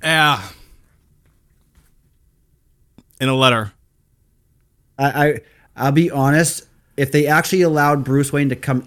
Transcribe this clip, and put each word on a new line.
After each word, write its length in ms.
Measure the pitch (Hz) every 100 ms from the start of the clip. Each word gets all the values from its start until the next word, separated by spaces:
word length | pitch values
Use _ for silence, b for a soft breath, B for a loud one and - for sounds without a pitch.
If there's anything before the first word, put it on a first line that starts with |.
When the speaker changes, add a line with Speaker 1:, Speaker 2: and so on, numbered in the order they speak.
Speaker 1:
Yeah. 380 | 156 160 151 127 95 B B B B _ _ _ _ _ _ _ _ _ _ _ _ _ _ _ _ _ _ _ _ _ _ -
In 80 | 131
a 60 | 131
letter. 360 | 131 117 104 _ _ _ _ _ _ _ _ _ _ _ _ -
Speaker 2:
I, 60 | 139 143 147
I, 120 | 117 b b b -
I'll 140 | 135
be 180 | 143 170
honest. 520 | 139 135 151 170 - - _ _ -
If 140 | 135
they 140 | 147 147
actually 340 | 156 - 190
allowed 420 | 175 151 147 147
Bruce 300 | 131 139 139
Wayne 160 | 143 143
to 60 | 123
come 260 | - 131